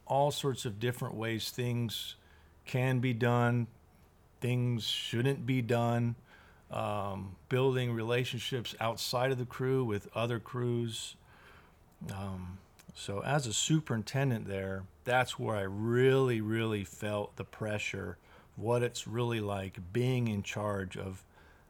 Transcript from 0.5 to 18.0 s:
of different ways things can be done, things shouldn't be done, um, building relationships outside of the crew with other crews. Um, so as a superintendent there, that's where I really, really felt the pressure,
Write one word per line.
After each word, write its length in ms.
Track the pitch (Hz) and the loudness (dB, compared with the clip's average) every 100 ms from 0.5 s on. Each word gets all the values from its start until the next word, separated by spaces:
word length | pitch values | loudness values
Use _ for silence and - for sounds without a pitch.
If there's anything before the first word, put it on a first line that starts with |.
| 123 | -2
of 160 | 123 101 | -4 -2
different 360 | 123 120 127 107 | -2 -2 -4 -4
ways 340 | 113 110 - | -2 -2 -2
things 640 | - 123 120 117 - - - - - - - - | -4 0 0 0 -4 -8 -14 -20 -20 -20 -20 -4
can 340 | 127 131 127 | 0 2 2
be 140 | 127 | 2
done, 520 | 113 120 120 120 120 117 - - - - _ - - | 2 4 6 6 4 0 -6 -20 -20 -20 _ -20 -6
things 420 | 120 123 123 120 | 0 2 2 0
shouldn't 600 | - - - 117 135 139 | -2 -4 -2 0 2 0
be 160 | 120 131 | 0 0
done, 540 | 117 120 117 120 117 120 - - - - - | 2 2 4 2 2 -2 -10 -20 -20 -20 -10
um, 640 | - 107 104 98 95 95 90 - | -4 -2 -2 -4 -4 -8 -12 -2
building 440 | 127 135 127 123 | 2 4 4 0
relationships 840 | 113 113 123 127 120 - 123 107 - | -2 0 0 0 -4 -4 -4 -6 -2
outside 520 | 113 113 - 123 131 | -2 -2 -2 0 2
of 80 | 127 | 0
the 60 | 123 | -4
crew 380 | - 131 131 | -2 0 2
with 240 | 120 101 - | 2 -2 -2
other 260 | 110 120 117 | -2 0 -2
crews. 760 | - 123 123 120 117 110 - - - - - - - - - - - | -4 -2 0 0 -2 -4 -10 -14 -20 -20 -20 -20 -20 -20 -20 -14 -10
Um, 460 | 98 98 92 90 95 - - - | -6 -6 -6 -8 -12 -16 -20 -20
so 300 | - - 98 | -14 -6 -4
as 240 | - 147 120 | 0 0 0
a 60 | |
superintendent 920 | 104 - 156 - 113 101 135 139 113 101 | -2 2 2 2 -2 0 0 2 0 -2
there, 360 | 98 95 95 95 - | -4 -4 -6 -8 -10
that's 360 | 123 123 127 - | 0 2 2 -2
where 160 | 117 107 | -2 -2
I 80 | |
really, 800 | 95 101 113 120 131 135 131 113 | -2 -2 2 6 6 6 4 2
really 420 | 107 113 113 107 | 0 0 2 0
felt 540 | 95 - 107 104 104 - | -4 -6 -4 -2 -4 -8
the 60 | |
pressure, 760 | 95 - 110 - - 98 | -12 -6 -4 -2 -4 -4